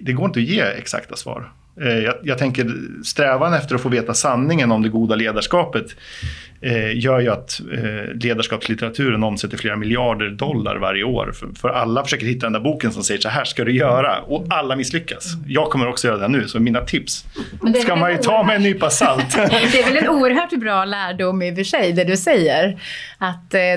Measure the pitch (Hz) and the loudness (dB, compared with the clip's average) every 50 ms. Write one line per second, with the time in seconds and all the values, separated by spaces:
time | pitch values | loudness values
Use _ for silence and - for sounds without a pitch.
0 | - 127 127 131 180 196 - 120 117 143 196 214 131 101 104 - - - - - | -4 -4 -2 0 0 0 0 0 0 0 0 0 0 0 -2 -6 -8 -8 -8 -8
1 | - - - - - 127 - - - - - - _ _ _ - 147 120 117 113 | -8 -10 -12 -12 -10 -10 -10 -10 -12 -14 -18 -20 _ _ _ -4 -2 0 2 2
2 | 107 117 127 - - 143 131 131 143 131 131 131 120 113 - 65 - - - 76 | 2 0 -2 -2 -4 -4 -2 0 -2 0 0 0 -2 -2 -4 -6 -8 -12 -12 -10
3 | - - - - 143 135 131 131 156 170 170 143 - - 127 123 - 127 123 117 | -10 -6 -2 0 2 2 2 2 2 2 2 0 0 0 -2 -2 0 0 0 0
4 | 110 117 113 - - 147 123 120 135 156 170 156 127 117 110 107 110 110 110 113 | 0 0 0 0 2 2 2 2 2 2 2 4 4 4 4 4 2 2 2 2
5 | 113 110 110 107 110 110 104 104 95 - 170 175 165 156 120 110 - - - - | 2 2 2 2 0 0 0 -2 -2 0 2 2 2 0 -2 -4 -4 -6 -12 -20
6 | - - - - - - - - - - - - - 127 117 110 110 110 113 120 | -20 -20 -14 -10 -10 -10 -10 -12 -16 -20 -16 -8 -4 -2 -2 0 -2 -2 -2 0
7 | 117 131 131 127 123 117 104 - - - - - - - - 123 113 107 107 104 | 2 2 4 4 4 2 0 -2 -4 -8 -10 -10 -10 -8 -6 -4 -4 -4 -4 -6
8 | 104 - - 117 120 120 113 110 113 - 113 107 - - 110 110 120 113 113 - | -8 -8 -6 -2 -2 0 0 0 -2 -2 -2 -4 -2 -2 -2 -2 -4 -4 -2 0
9 | 139 127 113 107 110 110 104 101 - 101 - - - 107 104 107 104 107 117 123 | 0 2 2 2 2 0 0 -2 -6 -6 -6 -4 -4 -4 -2 -2 -2 0 0 0
10 | 123 120 110 104 107 101 104 104 135 147 147 107 104 104 101 98 98 95 98 98 | 0 0 0 -2 -2 -4 -4 -4 -4 -4 -2 -2 -2 -4 -4 -2 -2 -2 -2 0
11 | 104 127 120 104 - 107 - - - - - - - 120 - 123 117 113 117 131 | -2 -2 -2 -2 -4 -4 -8 -10 -12 -14 -8 -4 -4 -2 0 0 0 0 0 0
12 | 139 139 151 123 110 120 127 127 127 113 107 110 113 151 156 - 123 110 110 104 | 0 -2 -2 -2 -2 -2 -2 -2 -2 -2 -2 0 0 -2 -2 0 -2 -2 -2 -2
13 | 98 - 104 101 - 110 110 143 123 - - - 113 123 127 127 151 131 120 131 | -2 -2 -2 -2 -2 -2 -2 -2 -2 -2 -2 -2 0 2 2 4 4 4 4 4
14 | 131 110 95 90 - - 143 156 170 170 185 156 139 131 131 135 123 - - 165 | 2 2 0 -2 -2 -4 -4 -4 -2 -2 -2 -2 0 -2 -2 -2 -2 -4 -4 -6
15 | - - 120 - - 180 170 165 151 139 139 151 156 156 151 135 120 123 123 - | -6 -8 -12 -10 -10 -10 -10 -10 -6 -2 0 0 0 2 0 0 0 0 -2 0
16 | - 120 110 101 98 110 143 127 104 - - 113 113 123 113 123 123 - - 143 | 0 0 0 2 2 2 2 0 0 0 0 2 2 2 2 0 0 -2 -2 -4
17 | - - - - - - - - - - - - 226 233 220 247 233 208 175 165 | -4 -4 -8 -8 -10 -12 -14 -14 -12 -12 -8 -2 2 2 2 4 4 2 2 2
18 | 170 - - - 240 214 220 220 196 214 214 202 202 202 190 196 165 151 - - | 2 2 2 2 2 2 4 4 4 4 4 4 4 2 2 2 2 2 2 4
19 | 214 156 131 - - - - 214 208 - 226 226 233 247 254 254 233 254 269 311 | 4 4 4 2 0 0 2 2 4 4 4 4 4 4 4 4 4 4 2 2
20 | 311 - 330 277 254 247 254 320 349 339 339 247 220 220 202 190 190 196 202 202 | 2 4 4 4 4 4 4 2 0 0 -2 -2 0 0 2 2 0 0 -2 -4
21 | 190 180 185 185 185 185 185 190 180 180 175 190 196 190 - - 190 175 170 180 | -4 -4 -2 -2 -2 0 0 0 -2 -2 -2 -2 -2 0 0 2 2 2 4 2
22 | 175 180 190 190 - 339 294 202 160 147 131 156 175 196 190 - - - - - | 2 2 2 2 4 4 4 6 6 4 4 4 2 2 0 -4 -10 -12 -12 -12
23 | - - - - 190 185 175 175 - - - 190 180 180 180 | -14 -14 -8 -6 -4 -4 -4 -6 -6 -2 0 2 2 2 2